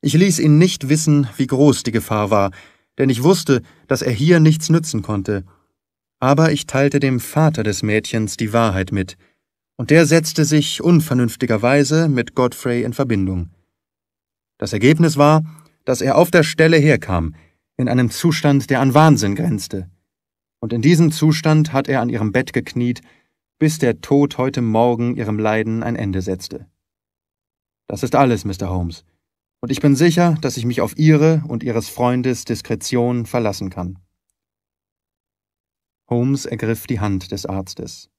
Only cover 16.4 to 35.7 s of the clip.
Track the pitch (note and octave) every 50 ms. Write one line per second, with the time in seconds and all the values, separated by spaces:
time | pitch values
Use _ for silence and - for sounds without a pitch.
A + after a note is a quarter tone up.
16.4 | D#3 D#3+ - - D#3+ D#3+ E3 D#3+ C#3+ D#3 C#3 A#2 - - F#2+ E2+ E2 D#2+ D#2 -
17.4 | _ _ _ _ _ _ _ - B2+ A#2+ A2+ B2+ B2 A#2 - - - E3+ D#3 D#3+
18.4 | D#3 D3 C#3 C#3 B2 - C3+ B2+ C3 C3+ A#2+ D3 D#3 D#3+ D3 A2 A2 G2 G2+ G#2
19.4 | E3 F3 G#2+ G2+ - - - F#2+ F#2 F2+ _ _ _ _ _ _ _ _ _ _
20.4 | _ _ _ _ - A2 A#2 A#2+ A2 D3+ F3 D#3 E3+ D#3+ D#3 - D#3+ D#3 D#3 D#3
21.4 | - D#3+ D#3 D#3 D3+ D3+ - C3+ C#3 - C3+ C3 A#2 A#2+ A#2+ A2+ A2 G#2+ F#2+ B2
22.4 | B2+ B2+ - B2 - - - B2 A#2+ A#2+ B2 - _ _ _ _ _ _ _ _
23.4 | _ _ _ _ D#3 D#3 D#3 D#3 C#3+ B2 A2 - - - C#3 C#3+ C#3+ C#3+ - -
24.4 | B2+ C3 C3 C3 A#2+ A2+ G#2+ A2 A#2 B2 A#2+ A#2 A#2+ A#2+ A#2+ - A#2 G2+ G#2+ G#2
25.4 | G#2+ G#2+ G#2+ A2 A2 A2 A2 A2+ A2+ A2+ A#2 - G#2+ G2 F#2 F#2+ F#2 F#2+ F#2 F2+
26.4 | - - - B1+ - _ _ _ _ _ _ _ _ _ _ _ _ _ _ _
27.4 | _ _ _ _ _ _ _ _ _ _ - G2 - A#2+ - C3+ C#3 C3 A#2+ G2+
28.4 | - G#2 F#2+ F#2 G2 F#2 F#2 F2+ F2 E2+ E2 - _ _ _ _ _ _ _ _
29.4 | _ _ _ _ - A#2+ C3 - - D3 C#3 B2+ D#3 F3 D#3 E3+ F3 F3 D#3+ D#3
30.4 | D#3 C3+ - - A2+ B2 A#2 - A#2+ A2 - - D#3 D#3 D#3 D3 D3+ D#3+ D#3+ D#3
31.4 | D#3 D3+ A#2+ A#2 - A#2+ A2 A#2 G#2+ - - - B2 B2 B2 B2+ A#2+ C3 B2 A2+
32.4 | - - A#2 G2+ - - A#2 - - - - B2 A#2+ B2 B2 B2 A#2 - - B2
33.4 | A#2 G#2+ F#2+ - G2 F#2+ F#2 F#2+ F2+ F2+ F#2 F#2 _ _ _ _ _ _ _ _
34.4 | _ _ _ _ _ _ _ _ _ _ _ _ _ _ _ _ _ _ _ _
35.4 | _ _ _ _ _ _